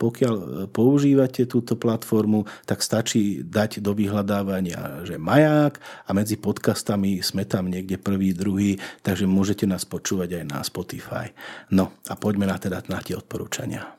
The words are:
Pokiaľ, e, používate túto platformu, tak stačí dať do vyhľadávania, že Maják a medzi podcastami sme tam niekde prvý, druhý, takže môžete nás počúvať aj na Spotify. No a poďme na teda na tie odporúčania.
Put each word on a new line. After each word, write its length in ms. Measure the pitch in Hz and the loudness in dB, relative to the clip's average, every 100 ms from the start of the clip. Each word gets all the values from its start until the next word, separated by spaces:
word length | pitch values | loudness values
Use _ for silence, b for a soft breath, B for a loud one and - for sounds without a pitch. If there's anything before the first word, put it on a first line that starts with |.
Pokiaľ, 340 | 117 117 127 | -2 2 0
e, 100 | 110 80 71 95 | 0 -4 -8 -4
používate 720 | - 120 143 143 135 131 - | 4 6 6 6 6 4 2
túto 320 | 120 123 117 113 | 0 0 0 0
platformu, 720 | 120 110 - 113 104 107 104 B | 0 0 0 2 4 2 0 B
tak 160 | - 98 | -4 -4
stačí 640 | - 110 110 120 101 95 | 0 0 2 2 0 -2
dať 400 | 85 107 107 104 | -4 0 0 -2
do 80 | 104 | -2
vyhľadávania, 1120 | 104 101 104 98 101 98 95 92 85 - - | 0 0 0 0 0 0 -2 -4 -6 -8 -10
že 160 | 87 85 | -8 -6
Maják 640 | 78 131 156 151 147 - B B - | 2 6 6 6 4 0 B B -2
a 80 | 98 | 0
medzi 240 | 104 107 | 0 0
podcastami 800 | 101 101 - 107 - 104 98 95 | -2 0 0 0 0 0 2 0
sme 240 | 87 95 | -2 -2
tam 240 | 98 110 92 | -2 -2 -2
niekde 320 | 90 92 95 | -4 -4 -4
prvý, 320 | - 98 95 | -2 0 2
druhý, 480 | 87 98 98 101 95 B B | 0 0 0 0 0 B B
takže 240 | - 95 98 | -2 0 2
môžete 400 | 95 98 98 101 | 4 4 2 0
nás 160 | 90 | 0
počúvať 560 | - 87 - 98 87 87 | -4 -8 -4 -2 -2 -6
aj 40 | 76 | -6
na 160 | 73 | -6
Spotify. 640 | - - 85 - - 80 - B B B - | -6 -8 -8 -10 -10 -10 -10 B B B 0
No 240 | 95 92 - - | 2 2 -2 -12
a 80 | - | -4
poďme 320 | 107 101 98 | -2 0 0
na 80 | 92 | -2
teda 240 | 101 90 - | -4 -6 -6
na 160 | 90 | -8
tie 80 | - | -6
odporúčania. 720 | 90 - - - - 123 - - | -8 -8 -10 -8 -8 -8 -8 -12